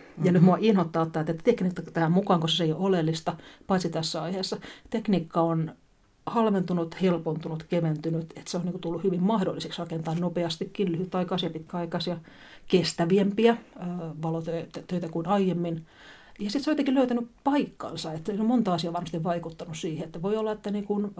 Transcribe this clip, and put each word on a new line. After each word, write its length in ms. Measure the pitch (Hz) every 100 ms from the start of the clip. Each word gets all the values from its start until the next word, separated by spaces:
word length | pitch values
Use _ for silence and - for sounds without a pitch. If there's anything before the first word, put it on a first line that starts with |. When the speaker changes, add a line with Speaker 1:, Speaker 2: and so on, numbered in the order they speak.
| - -
Speaker 1:
Mm-hmm. 160 | 180
Speaker 2:
nyt 80 | 180
mua 140 | 180 175
inhottaa 400 | 214 190 165 165
ottaa 200 | 165 160
tätä 200 | 160 160
tekniikkaa 420 | 247 240 185 175 160
tähän 180 | 170 160
mukaan, 280 | 185 202 175
koska 180 | 160 -
se 60 |
ei 80 | 160
ole 140 | 156 196
oleellista, 500 | 185 160 160 - 165 - - -
paitsi 220 | 185 170
tässä 320 | 160 160 165
aiheessa. 340 | 165 185 185 - - - -
Tekniikka 520 | 226 220 185 165 175
on 340 | 165 165 160 - _ _ _ _ -
halventunut, 760 | 233 220 196 175 175 165 -
helpontunut, 600 | 185 170 165 156 160 156
keventynyt, 600 | - 175 160 151 165 165 165 -
että 160 | -
se 60 | 180
on 60 |
niinku 160 | 180 180
tullut 240 | 165 165
hyvin 200 | 190 175
mahdolliseksi 560 | 185 226 170 147 160 -
rakentaa 360 | 170 165 160 165
nopeastikin 760 | 180 170 170 165 190 - 196
lyhytaikaisia, 580 | 165 185 185 180 180 170
pitkäaikaisia, 680 | 160 160 180 170 175 180 170 - - - - -
kestäviempiä, 840 | 180 160 - 170 196 196 202 226 233 - -
ö, 80 | 175 175 165 156
valotöitä 880 | 160 165 165 165 - - - 180 180
kuin 160 | 165 165
aiemmin. 580 | 202 185 170 170 165 - - - - - -
Ja 100 | 208
sit 120 | 277
se 60 | 294
on 20 |
jotenkin 240 | 311 277 262
löytänyt 320 | 254 240 233 -
paikkansa, 720 | - 196 - - - 160 160
että 200 | 156 185
se 60 | 202
on 40 | 220
monta 280 | 247 196
asiaa 200 | 170 170
varmasti 300 | 170 175 170
vaikuttanut 540 | 175 170 170 156 180 -
siihen, 280 | 175 156 160
että 160 | 165
voi 160 | 185 220
olla, 140 | 220
että 200 | 214 208
niin 120 | 202 202
kun, 280 | 208 208 190